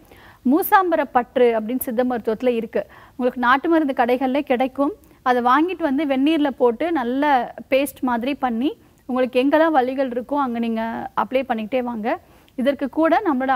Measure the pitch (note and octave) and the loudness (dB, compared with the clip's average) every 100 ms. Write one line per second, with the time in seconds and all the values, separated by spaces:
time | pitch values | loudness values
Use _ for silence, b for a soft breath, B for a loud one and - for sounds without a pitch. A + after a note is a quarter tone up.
0 | B B B B A#3+ D#4 F4+ G#4 F#4 D#4+ | B B B B 0 2 4 2 4 0
1 | C#4 B3+ A#3+ A#3+ A#3+ A3+ G#3+ B3+ - A3+ | 0 -2 0 2 2 2 -2 -6 -4 -2
2 | B3+ A#3+ A#3 A3 B3+ A#3 A3 - - B | -2 -2 -4 -2 0 -2 -2 -6 -6 B
3 | B B B3 B3 A#3+ C#4 E4 E4 D4 C4+ | B B -4 0 2 2 2 2 2 0
4 | A#3 B3+ C4+ C4+ D4 B3 C4 C4+ C#4+ G#4+ | 0 0 0 -2 0 0 0 -2 -4 -4
5 | b b B3+ B3 A#3+ C4 E4+ F4 D#4+ C4+ | b b 0 2 4 2 2 0 -2 0
6 | D4+ C4 C#4 D#4+ D4 - A#3+ A3+ E4 E4 | 0 2 2 2 0 2 0 0 -2 -2
7 | A#3+ C4 D4 C4 G#3+ - - C4+ C#4 - | -2 0 2 0 0 -10 -2 0 0 -4
8 | B3+ A#3+ B3+ C#4+ B3+ A3+ C#4+ A#4 b b | -4 -2 -4 -4 -4 -2 -4 -6 b b
9 | - B3+ B3+ B3+ C#4 D4+ D#4+ D4+ B3 C4+ | -6 -2 0 0 2 4 4 2 0 -2
10 | C4+ A#3+ - C#4+ C4 A#3 A#3 A3 A3+ A#3 | -2 -2 -2 -2 -2 -2 -4 -4 -4 -6
11 | - - A3 C4 C4+ A3+ G#3+ B3+ A#3+ A3+ | -8 -6 -2 -2 -2 -4 -4 -4 -4 -4
12 | A3 F4 - b b - B3+ C4+ C#4 - | -4 -6 -8 b b -4 -2 -2 -2 0
13 | D#4+ F4 G4+ B3+ C4 | 2 2 0 0 0